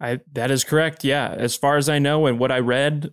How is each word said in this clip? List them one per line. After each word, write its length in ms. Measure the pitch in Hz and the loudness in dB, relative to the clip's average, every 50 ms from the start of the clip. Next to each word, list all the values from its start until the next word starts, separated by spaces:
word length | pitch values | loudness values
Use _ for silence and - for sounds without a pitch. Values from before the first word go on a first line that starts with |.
I, 200 | - 120 123 127 - - 139 | -8 -6 -6 -6 -8 -10 -6
that 180 | 123 117 131 | -4 -2 0
is 120 | 135 127 - | 0 0 0
correct. 400 | - 151 156 160 160 156 - - | 0 0 0 0 0 -2 -4 -2
Yeah. 300 | 135 139 143 123 98 85 | 0 0 0 -2 -4 -4
As 200 | - 120 117 - | -4 -4 -4 -2
far 200 | - - 139 147 | -2 0 2 2
as 120 | 147 139 151 | 2 2 2
I 100 | 151 143 | 2 2
know 260 | 143 143 147 156 156 | 2 2 2 2 2
and 120 | 135 120 117 | 2 2 2
what 120 | 131 127 131 | 0 0 0
I 60 | 127 | 0
read, 520 | 120 120 123 131 139 147 151 147 147 147 | 0 2 2 2 2 0 0 -2 -6 -8